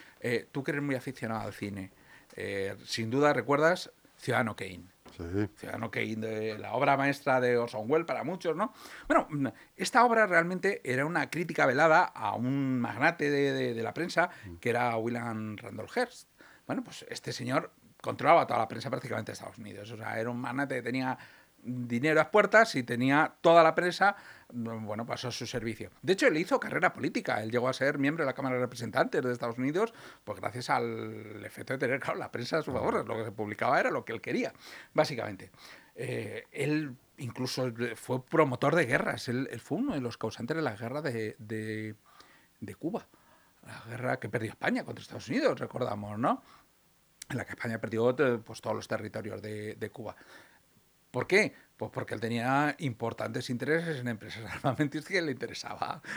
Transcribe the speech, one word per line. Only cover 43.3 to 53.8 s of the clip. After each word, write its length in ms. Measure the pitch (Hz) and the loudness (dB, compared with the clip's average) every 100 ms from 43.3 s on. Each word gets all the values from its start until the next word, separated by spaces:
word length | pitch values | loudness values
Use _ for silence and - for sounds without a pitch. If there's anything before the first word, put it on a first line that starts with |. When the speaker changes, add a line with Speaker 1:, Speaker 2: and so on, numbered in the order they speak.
| _ _ _ - | _ _ _ -18
Speaker 1:
La 160 | 110 113 | -16 -12
guerra 280 | 117 127 127 | -6 -2 -2
que 120 | 143 | -2
perdió 200 | 123 110 | -4 -4
España 340 | - - 240 147 | -4 -2 -2 -4
contra 160 | 113 | -10
Estados 260 | - 113 - | -12 -12 -4
Unidos, 320 | 247 277 131 | 0 2 0
recordamos, 580 | 127 123 120 104 104 104 | -4 -4 -4 -4 -6 -2
¿no? 240 | 143 269 - - _ _ _ _ _ - - | 0 0 -4 -20 _ _ _ _ _ -20 -8
En 80 | 113 | -8
la 80 | |
que 80 | - | -6
España 280 | - 120 113 | -6 -6 -4
perdió, 300 | 113 110 120 127 | -2 2 2 4
eh, 220 | 135 117 | 4 2
pues, 180 | 113 110 | -4 -10
todos 160 | 117 107 | -4 -4
los 100 | - | -4
territorios 540 | 107 104 110 101 101 | -6 -4 -8 -8 -8
de, 340 | 107 107 107 107 | -8 -8 -8 -8
de 140 | 107 | -10
Cuba. 260 | - 104 - - - - _ _ _ _ _ _ | -8 -12 -12 -18 -20 -20 _ _ _ _ _ _
¿Por 140 | 123 - | -6 2
qué? 280 | 190 190 - - - | 4 2 -2 -20 -12
Pues 160 | 110 | -8
porque 220 | - 117 | -6 -6
él 60 | 110 | -4
tenía 560 | 113 117 120 139 147 - | -2 -2 2 2 2 0
importantes 720 | 143 107 117 - 113 123 127 | -4 -4 -4 -4 -6 -4 -4
intereses 500 | 120 131 165 | -4 0 0